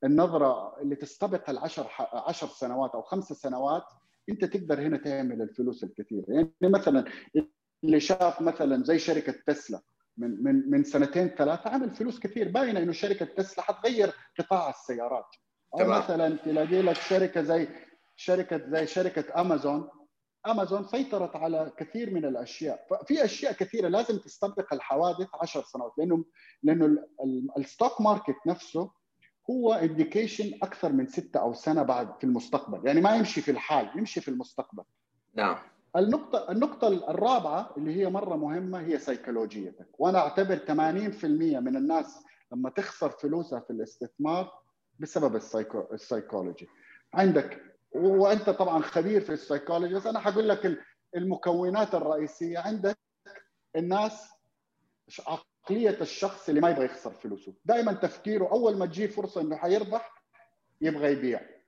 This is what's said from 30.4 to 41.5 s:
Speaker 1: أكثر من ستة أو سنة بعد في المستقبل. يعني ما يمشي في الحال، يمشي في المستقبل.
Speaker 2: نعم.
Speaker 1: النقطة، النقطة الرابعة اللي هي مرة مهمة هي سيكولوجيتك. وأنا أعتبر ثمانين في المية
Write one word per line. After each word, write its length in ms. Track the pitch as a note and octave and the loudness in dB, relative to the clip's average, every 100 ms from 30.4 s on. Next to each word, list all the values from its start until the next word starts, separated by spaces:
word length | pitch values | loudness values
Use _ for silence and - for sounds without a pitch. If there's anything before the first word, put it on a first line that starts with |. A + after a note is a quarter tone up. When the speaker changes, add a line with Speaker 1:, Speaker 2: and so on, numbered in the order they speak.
| G#3 - | -6 -4
Speaker 1:
أكثر 280 | G3 - E3 | -6 -2 0
من 160 | C3+ C3 | 2 2
ستة 320 | - - C#3 | -4 -2 0
أو 140 | A#2 | 0
سنة 300 | A#2+ - D#3 | 0 0 2
بعد 340 | C3 B2 G#2+ - | 2 0 -2 -2
في 60 | |
المستقبل. 640 | C3 A#2+ - C#3+ - F#2 B2 | 2 2 0 -4 -2 -4 2
يعني 140 | D#3+ | 6
ما 140 | G3+ A3+ | 6 4
يمشي 260 | G#3 D3+ | 2 0
في 100 | D3 | 0
الحال، 380 | B2 - D3 G#2+ F#3 | 0 0 0 0 -4
يمشي 260 | G#3+ - | -4 -4
في 60 | - | -6
المستقبل. 560 | B2+ - - - G#2 - _ _ _ _ | -6 -6 -10 -10 -12 -18 _ _ _ _
Speaker 2:
نعم. 240 | A2 G2+ - - _ _ F3 | -2 0 0 -8 _ _ 2
Speaker 1:
النقطة، 560 | G#3 D4 - A3 - | 4 2 0 -4 0
النقطة 360 | G#3 D4 - A3+ | 0 0 2 2
الرابعة 840 | F3+ D#3 E3+ A3+ B3 D#3+ E3 A#3+ C#3+ | 2 0 2 4 4 2 -2 -4 -6
اللي 180 | D#3 F3+ | -4 0
هي 140 | F#3 | 0
مرة 260 | G3 F#3+ D#3 | 0 -2 -2
مهمة 460 | D3 E3+ F#3 F3+ | -2 -4 -4 -4
هي 180 | E3 C#3+ | -2 -2
سيكولوجيتك. 880 | C#3 A#2+ C3 A#2 G#2+ G#2 F#2 - - - | -2 -6 -4 -4 -4 -6 -10 -12 -16 0
وأنا 200 | E3+ F#3 | 2 4
أعتبر 360 | D3 F#3+ F#3+ E3 | 2 2 0 0
ثمانين 560 | - D#3 D#3+ F#3 G#3 | -2 0 2 0 -4
في 160 | G3+ D#3 | -4 0
المية 320 | D3+ E3 | 2 2